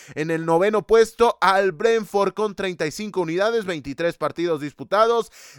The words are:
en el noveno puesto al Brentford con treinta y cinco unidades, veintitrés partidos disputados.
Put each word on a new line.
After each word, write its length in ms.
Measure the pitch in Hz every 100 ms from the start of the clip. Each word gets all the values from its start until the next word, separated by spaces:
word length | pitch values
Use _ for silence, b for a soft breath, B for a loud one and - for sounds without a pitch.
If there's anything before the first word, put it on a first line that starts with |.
| B 143
en 160 | 156
el 120 | 160
noveno 440 | 165 165 196 214 -
puesto 500 | 226 226 - 233 -
al 320 | 180 196 196
Brentford 600 | 151 226 226 202 196 196
con 220 | 185 214 190
treinta 320 | 196 175 156
y 40 |
cinco 300 | - 214 180
unidades, 440 | 165 170 208 233 185
veintitrés 520 | 165 139 135 170 160
partidos 440 | 151 139 170 156
disputados. 680 | 147 - 135 196 226 233 220 B B